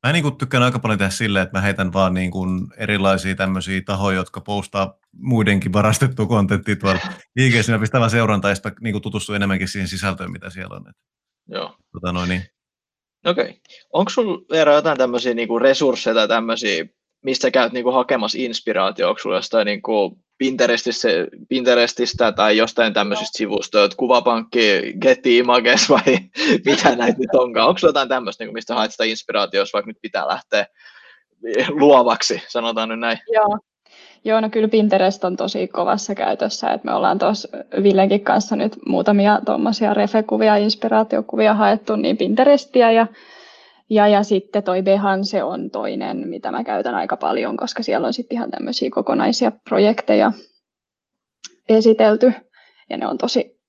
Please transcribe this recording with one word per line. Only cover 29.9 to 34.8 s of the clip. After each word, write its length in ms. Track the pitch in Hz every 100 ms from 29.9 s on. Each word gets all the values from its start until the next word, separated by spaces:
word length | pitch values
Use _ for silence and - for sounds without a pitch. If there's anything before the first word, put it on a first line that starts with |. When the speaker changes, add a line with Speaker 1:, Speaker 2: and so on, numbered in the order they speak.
| 110
Speaker 2:
pitää 260 | 107 101 73
lähteä 380 | 98 - 107 101 _ - - - - _ _ 113 110 131
luovaksi, 720 | 147 143 135 120 117 - 120 -
sanotaan 420 | 120 117 113 113
nyt 100 | 113
näin? 180 | 117 113 -
Speaker 3:
Joo. 240 | 220 214 208 _ _ _ _ - _ 220
Joo, 140 | 220
no 80 | 220
kyllä 180 | 220 214
Pinterest 560 | 220